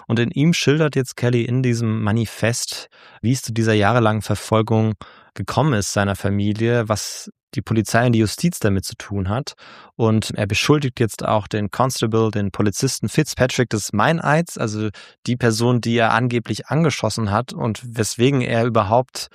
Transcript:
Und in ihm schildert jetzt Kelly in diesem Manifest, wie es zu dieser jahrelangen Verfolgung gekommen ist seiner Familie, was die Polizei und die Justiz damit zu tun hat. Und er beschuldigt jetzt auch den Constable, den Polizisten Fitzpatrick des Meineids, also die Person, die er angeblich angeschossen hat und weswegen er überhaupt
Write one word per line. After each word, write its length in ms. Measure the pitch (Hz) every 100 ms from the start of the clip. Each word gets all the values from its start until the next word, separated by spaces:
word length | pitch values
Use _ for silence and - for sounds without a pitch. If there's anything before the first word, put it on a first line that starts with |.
| -
Und 120 | 117
in 120 | 117
ihm 220 | - 156
schildert 420 | 170 - 151 151
jetzt 220 | 139 131 -
Kelly 260 | 123 123
in 180 | 113 127
diesem 400 | 127 117 117 110
Manifest, 840 | 107 113 110 - 107 123 - - - _ - -
wie 100 | 107
es 80 | 135
zu 120 | -
dieser 180 | 113 113
jahrelangen 480 | 107 101 123 110 107
Verfolgung 720 | - 107 - 110 110 113 110 107 - - _
gekommen 400 | - 104 - 151
ist 180 | 110 -
seiner 240 | - 101 98
Familie, 720 | 101 101 101 101 113 120 110
was 420 | 107 - - - - _
die 80 | -
Polizei 440 | - 113 101 113 123
und 60 |
die 80 | 117
Justiz 400 | 107 - 175 -
damit 240 | 107 95
zu 100 | - -
tun 320 | - 101 92
hat. 260 | 113 - - - - - -
Und 340 | 110 107 - -
er 100 | 104
beschuldigt 540 | 104 - 151 139 -
jetzt 240 | 113 -
auch 240 | - 107 101
den 220 | 107 104
Constable, 600 | - 131 - 117 113 110
den 220 | 104 101
Polizisten 560 | - 104 - 135 - 110
Fitzpatrick 600 | - 151 - 127 - 120
des 220 | 107 -
Meineids, 640 | 101 120 165 147 156 170 -
also 340 | 120 107 107 - - _ -
die 100 | 123
Person, 440 | 120 110 120 123
die 160 | 117 117
er 160 | 113
angeblich 560 | 113 123 120 - 107 -
angeschossen 640 | 139 165 - 110 113 107
hat 200 | 101 127
und 280 | - 127 104
weswegen 560 | 123 113 104 - 123 139
er 240 | 123 117 120
überhaupt 640 | 110 101 117 131 - -